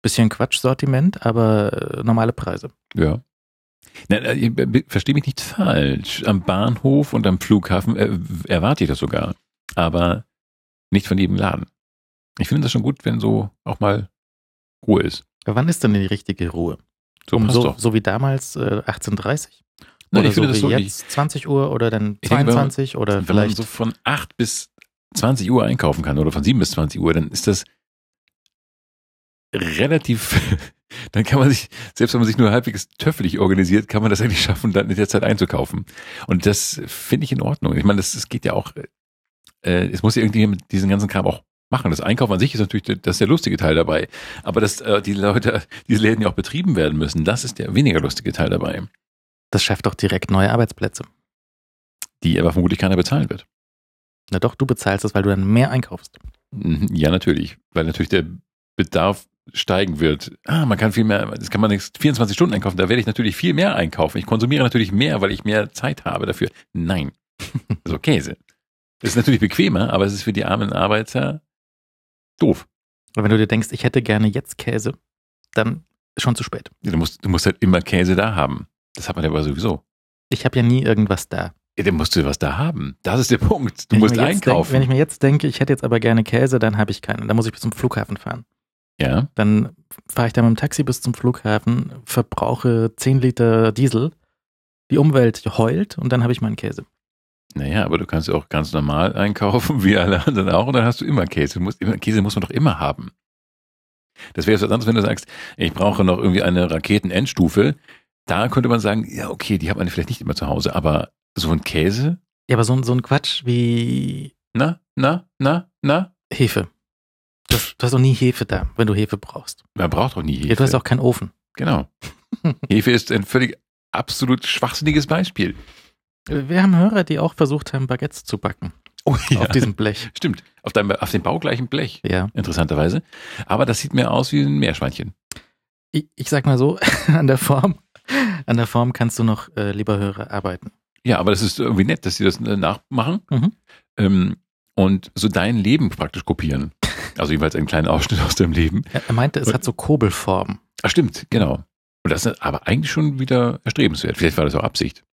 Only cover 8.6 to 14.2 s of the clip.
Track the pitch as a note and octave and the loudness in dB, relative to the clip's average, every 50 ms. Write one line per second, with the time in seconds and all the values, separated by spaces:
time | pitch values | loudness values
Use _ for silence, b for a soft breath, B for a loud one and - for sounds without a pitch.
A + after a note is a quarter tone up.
8.6 | E2 A2 D3+ - F#2+ - C#2 - - - - D2+ D2+ E2 - _ _ _ _ _ | 2 2 2 2 0 0 0 -2 -4 -4 -2 -4 -4 -4 -8 _ _ _ _ _
9.6 | _ - - - E2+ E2 E2 F2 F2 F2 F2+ G#2+ - _ _ _ _ _ _ _ | _ -8 -2 -2 -2 0 2 2 2 2 0 -2 -6 _ _ _ _ _ _ _
10.6 | _ _ _ _ _ _ - G2+ - - A2 G2 F#2+ F2+ F#2+ F#2+ G2 G2 - - | _ _ _ _ _ _ 0 0 0 2 0 2 2 2 0 0 0 -2 -2 -4
11.6 | - _ _ _ _ _ _ _ _ _ _ _ _ _ _ - - - C3+ D3+ | -8 _ _ _ _ _ _ _ _ _ _ _ _ _ _ -6 -2 0 0 0
12.6 | D3 B2 - - G#2 B2+ C#3 _ - A#2 A2+ A2+ G#2+ A2 A2 G#2+ G#2+ G2+ _ _ | 0 0 -2 0 -2 -2 -4 _ -4 -4 -2 0 0 0 0 0 -2 -4 _ _
13.6 | _ - G#2+ - G#2 G2+ G2+ A2 G#2 - _ _ | _ -10 -4 -2 0 0 0 0 -4 -8 _ _